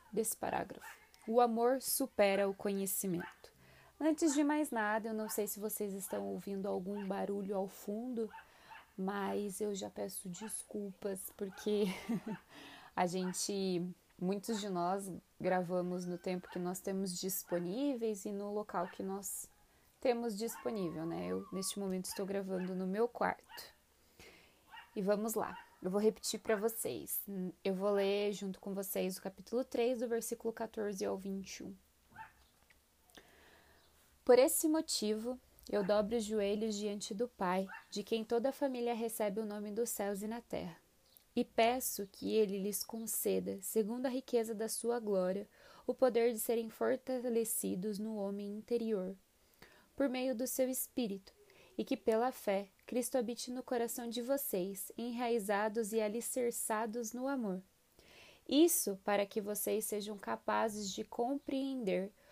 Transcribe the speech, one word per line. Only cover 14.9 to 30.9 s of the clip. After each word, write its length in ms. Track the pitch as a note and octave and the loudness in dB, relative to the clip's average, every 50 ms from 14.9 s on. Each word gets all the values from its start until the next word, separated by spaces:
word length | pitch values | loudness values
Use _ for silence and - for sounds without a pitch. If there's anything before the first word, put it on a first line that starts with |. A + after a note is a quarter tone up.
| G3 G3+ G3 F#3+ E3+ F3+ - _ _ - | 0 -2 -2 -6 -10 -10 -12 _ _ -2
gravamos 640 | - F#3 F#3 F3+ F3+ E3 F3+ F3+ F3 F3+ F3+ F#3 F3+ | 0 2 2 2 2 2 0 0 0 0 -2 -2 -4
no 120 | F3+ F3 E3+ | -4 -6 -4
tempo 300 | - F#3 F3+ F3+ - - | -2 -4 -4 -4 -4 -6
que 100 | - F3+ | -6 -4
nós 220 | F3+ F3+ F3+ - | -2 -2 -4 -4
temos 380 | - G3 G3 F#3+ G3 F#3+ F3 - | -4 -2 -2 0 -2 -2 -2 -4
disponíveis 1080 | F#3 F#3+ - - - - F3 F3 F3 F3 F#3+ B3+ C#4+ C#4+ C4+ A3+ A3+ A3 G#3+ F#3+ - | -2 -2 -2 -4 -2 -2 -2 -2 0 -2 -2 0 0 0 0 0 0 -2 -2 -2 -4
e 60 | G#3+ G3+ | -4 -4
no 200 | G3+ G3+ G3+ G#3 | -4 -4 -4 -4
local 340 | G#3 G#3 - - F3+ F3 F#3+ | -4 -4 -2 -2 -2 -2 -4
que 140 | - - F#3+ | -4 -6 -4
nós 460 | F#3+ F#3+ G3+ F#3+ - - - - - - _ - _ _ _ _ _ _ _ | -4 -4 -4 -6 -6 -8 -8 -10 -12 -16 _ -20 _ _ _ _ _ _ _
temos 360 | - C4+ A#3+ A#3 A#3 A#3 G3+ | 2 2 2 2 0 -2 -2
disponível, 720 | G3 A3+ A3+ - - - B3 A3+ G#3 F#3 D#3+ E3+ D#3 D#3+ | -2 -4 -4 -6 -6 -4 -4 -2 -2 -2 -2 -2 -4 -4
né? 200 | E3+ E3 F3 F3 | -4 -4 -4 -4
Eu, 200 | F3+ F#3 F#3+ G3 - F3+ | -2 -4 -4 -4 -4 -6
neste 260 | F#3 F#3+ - - G3+ | -4 -4 -4 -4 -4
momento, 280 | G3+ F#3+ F#3 F#3 F#3 | -2 -2 -2 -2 -4
estou 200 | - - - G3 | -4 -4 -4 -4
gravando 480 | F#3 G3 G3 F#3+ F#3+ F#3+ F3+ F#3 F3+ F#3 | -2 -2 -4 -2 -2 -2 -2 -2 -2 -2
no 120 | F#3 F#3 | -2 -2
meu 200 | F#3 F#3+ G#3+ A#3 | 0 2 2 0
quarto. 580 | A#3+ - - G3 F#3 - - - - - - - - - _ _ _ _ _ _ _ _ - - - - - - - _ _ _ - - - - - - | 0 0 0 0 0 0 -2 -8 -16 -16 -16 -16 -16 -18 _ _ _ _ _ _ _ _ -20 -20 -20 -20 -20 -20 -20 _ _ _ -20 -20 -20 -20 -10 -6
E 80 | G#3+ F#3 | -2 0
vamos 320 | G3 G#3 G3+ G#3+ A3+ A3 | 2 2 2 0 -2 -2
lá, 200 | G#3+ - - F#3+ - - - - - - | -2 -4 -4 -6 -10 -16 -20 -14 -8 -4
eu 80 | F#3 | -2
vou 100 | F#3 G#3 | 0 4
repetir 400 | G#3+ A3 G#3+ - - - - G#3 | 4 4 2 2 -2 -6 -6 -4
pra 160 | - - A3 | 0 0 0
vocês. 640 | G3 G#3+ A3+ A3+ - - - B2 D#2+ - - - - - G3+ G3+ F#3+ F3+ F3+ - - - | 2 2 0 -2 -2 -4 -4 -4 -6 -6 -6 -6 -6 -6 -4 -4 -4 -4 -4 -6 -2 -2
Eu 120 | G3 F#3+ | 0 0
vou 180 | F#3 G3 G#3 G3+ | 2 2 2 4
ler 400 | G3 G3 G3 G3+ G3+ G#3 G#3 G#3 | 4 4 4 2 2 2 0 -2
junto 260 | - G3+ F#3+ F#3+ - | -2 -4 -6 -6 -6
com 140 | - G3+ F#3+ | -8 -6 -6
vocês 460 | G3 G3 - - G3 F#3 F#3 F#3 - | -4 -4 -4 -2 -2 0 -2 -2 -4
o 40 | - | -6
capítulo 400 | F#3+ - - F#3+ - A3+ B3 C4 | -10 -10 -10 -8 -4 -2 -2 -2
três, 360 | - - B3 A#3 B3 B3+ A3 | 0 0 2 2 2 2 0
do 100 | B3+ A3+ | 0 0
versículo 460 | A#3 A#3 A3+ - A#3 - - A3+ A3+ | 0 -2 -2 -4 -6 -4 -4 -4 -4
quatorze 500 | - A3+ A3 - A3+ G#3 G#3 | -4 -6 -6 -4 -4 -4 -4